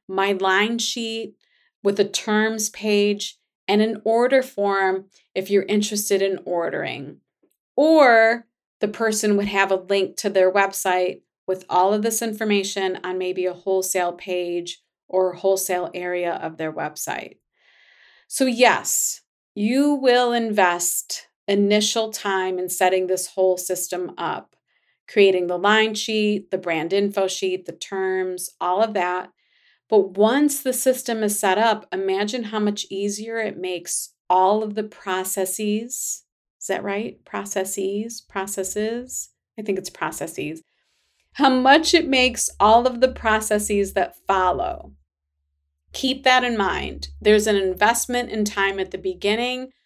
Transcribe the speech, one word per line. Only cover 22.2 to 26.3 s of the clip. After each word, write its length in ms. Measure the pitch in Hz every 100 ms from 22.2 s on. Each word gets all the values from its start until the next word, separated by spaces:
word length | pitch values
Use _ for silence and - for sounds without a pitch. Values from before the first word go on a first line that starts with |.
| 202 190 185 185
in 100 | 180
setting 380 | - 185 190 180
this 200 | 185 -
whole 300 | - 190 180
system 560 | - 180 - 180 175 -
up, 380 | 170 196 - _ _ _ _ _ -
creating 400 | - 196 185 175
the 100 | 180
line 380 | 196 220 220 208
sheet, 560 | - 220 208